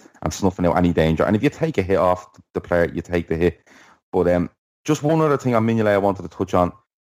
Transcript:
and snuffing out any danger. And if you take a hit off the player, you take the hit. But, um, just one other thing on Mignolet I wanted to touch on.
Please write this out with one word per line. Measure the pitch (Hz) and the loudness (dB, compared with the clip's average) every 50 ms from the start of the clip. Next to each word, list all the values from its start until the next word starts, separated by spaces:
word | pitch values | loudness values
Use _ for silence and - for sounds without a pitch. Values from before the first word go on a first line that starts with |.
| - - _ - - | -20 -20 _ -8 -8
and | 85 - | -8 -6
snuffing | - 101 95 92 - 90 | -2 -4 -4 -2 0 0
out | 85 76 90 | 0 2 2
any | 90 87 85 | 2 2 2
danger. | 85 80 80 80 78 - | 2 2 2 2 0 0
And | 78 104 | 0 0
if | 107 127 | 0 0
you | 147 | -2
take | - - 160 160 - | -4 -2 -6 -4 -2
a | 101 90 | -4 -2
hit | 87 98 80 | -2 0 0
off | 87 90 90 - - - _ - - _ - | 2 0 0 -2 -4 -18 _ -20 -20 _ -10
the | 90 - | -10 -6
player, | - 87 87 85 - | -2 0 0 0 0
you | - 85 80 | -2 -8 -8
take | - 87 87 82 - | -4 -4 -4 -4 -2
the | 82 | -4
hit. | 80 87 85 - _ _ _ - - - _ _ _ _ _ | 0 0 0 0 _ _ _ -20 -20 -20 _ _ _ _ _
But, | - 92 85 87 | -2 0 2 2
um, | 87 87 85 - _ _ _ _ _ _ - | 2 0 0 -4 _ _ _ _ _ _ -4
just | - 151 - 135 | -4 -4 -2 0
one | 147 160 160 | 0 2 2
other | 156 151 143 | 2 2 0
thing | 127 - 127 120 | 0 0 0 0
on | 113 110 | 2 2
Mignolet | 117 113 113 107 104 | 2 0 2 2 2
I | 101 98 | 2 2
wanted | 98 101 92 98 85 | 2 0 -2 -2 -8
to | 82 | -14
touch | - - 98 - - | -6 -6 -6 0 2
on. | 92 87 85 - - _ _ _ _ | 2 2 2 -2 -10 _ _ _ _